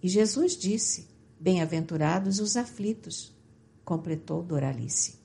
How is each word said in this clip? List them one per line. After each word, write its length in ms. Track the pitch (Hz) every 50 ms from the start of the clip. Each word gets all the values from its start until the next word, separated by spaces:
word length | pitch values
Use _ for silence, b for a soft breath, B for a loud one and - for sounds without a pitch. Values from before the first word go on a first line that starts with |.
| -
"E 40 | 180
Jesus 480 | 185 208 214 220 - 262 330 359 -
disse: 520 | - - 185 208 226 - - - - - - - - - - - -
'Bem-aventurados 1000 | 156 170 185 175 165 160 170 160 160 160 170 156 151 151 165 190 196 196 196 196
os 160 | 214 208 202
aflitos'", 760 | 247 240 226 - - 202 208 220 220 - - - - - - - _ _ - - - - - _ - _
completou 600 | - 175 160 160 170 160 156 - - 156 160 170
Doralice. 720 | 175 170 143 139 135 135 120 117 131 - - - - - - -